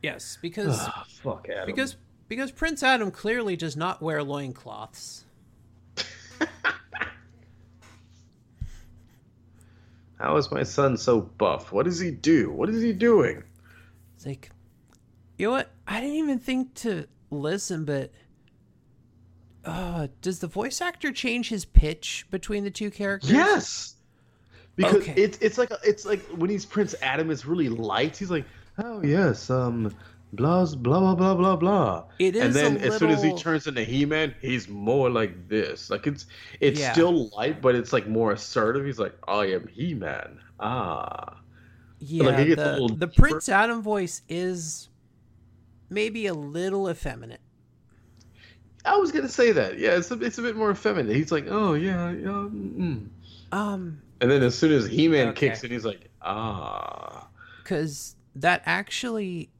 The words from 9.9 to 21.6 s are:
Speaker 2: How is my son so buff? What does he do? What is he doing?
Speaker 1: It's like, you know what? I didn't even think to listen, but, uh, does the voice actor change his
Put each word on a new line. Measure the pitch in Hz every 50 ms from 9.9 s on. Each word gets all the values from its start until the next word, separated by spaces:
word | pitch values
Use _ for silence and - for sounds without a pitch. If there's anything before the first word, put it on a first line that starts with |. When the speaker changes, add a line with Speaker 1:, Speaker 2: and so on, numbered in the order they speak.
| _ _ _ _ _ _
Speaker 2:
How | - 135 151
is | 151 143 -
my | - - -
son | 131 - - 143 135 -
so | - - - 120 110
buff? | 90 - - - 107 92 73 - - -
What | 92 101 139
does | 180 180 165
he | 185 175
do? | 143 - - 151 165 143 104 82
What | 73 69 117 196
is | 220 226
he | 226 233
doing? | 214 180 226 240 233 196 131 98 - - - - _ _ _ - - - - _ _ _ _ _ _
Speaker 1:
It's | _ -
like, | 139 135 131 - - - _ _ _ _ _ _ _ - _ _ _ _ _ _ _ _
you | - 185
know | 214
what? | 254 269 - - _ - _
I | - 202 220
didn't | 247 285 294
even | 311 320 294 269 240
think | - - 262 254 262 254 _
to | - - 233 202 165 147 - _ _ _ _
listen, | 143 147 139 151 180 202 - - 190 160 160
but, | 143 147 139 131 - _ _ _ _ _ _ _ _ _ _ _ _ _ _ _ _ _ _ _ _ _ _ _ _ _ _ _ _ _ - -
uh, | - 160 175 185 175 175 170 151 135 - _
does | - 180 190 165
the | -
voice | 165 - 190 226 269 269 -
actor | 349 349 349 - - 294
change | 254 - - 254 233 247 233 -
his | 233 202